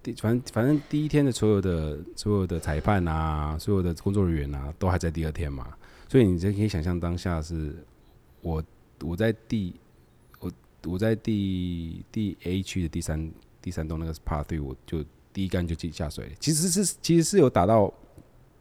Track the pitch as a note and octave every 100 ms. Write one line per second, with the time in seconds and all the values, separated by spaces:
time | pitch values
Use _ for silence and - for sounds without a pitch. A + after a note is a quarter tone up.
0 | - - G#2+ B2 - A2 B2+ D3+ - D3+
1 | D3+ D3 C#3 - G#2+ G2+ F#2+ E2 D2+ D2
2 | E2+ - G#2 G2+ F#2 E2 - D2+ - G2+
3 | E2+ D#2+ D#2+ D2+ D2+ D2+ - G2 F2 E2
4 | G2 G2+ F2+ D#2 C#2+ C#2 C#2+ - F#2 F2+
5 | E2+ D#2+ D#2 D2+ D2+ C2+ A#1+ - - -
6 | - C3+ G2+ F2 G2 G2+ G#2+ E2 F2 F2
7 | F2 F2 F#2 E2 D#2 D#2+ D2+ D#2+ - _
8 | _ - _ - F2 D#2+ D#2+ - _ -
9 | D#2 F2 A2 A2 - A2+ F2+ - _ _
10 | _ _ _ - F2+ - _ _ E2 F2+
11 | A2 A2 A2+ G#2 G2 F#2 F2+ E2+ E2 F2
12 | - A2 G2+ - E2+ F#2+ F#2+ F#2+ D#2+ F2
13 | E2 D#2 D#2+ - - _ F#2 E2+ D#2 D#2+
14 | D#2+ D#2 - D2+ D2 D#2+ C2+ C2 - E2
15 | C#2+ - _ G2 F#2+ F#2 E2+ D#2+ E2+ -
16 | D2+ - - - C#3+ D3+ F3+ F#3 F3+ -
17 | - E3+ D#3+ G3 C3 - F#2 A2+ G2 -
18 | - - - - - _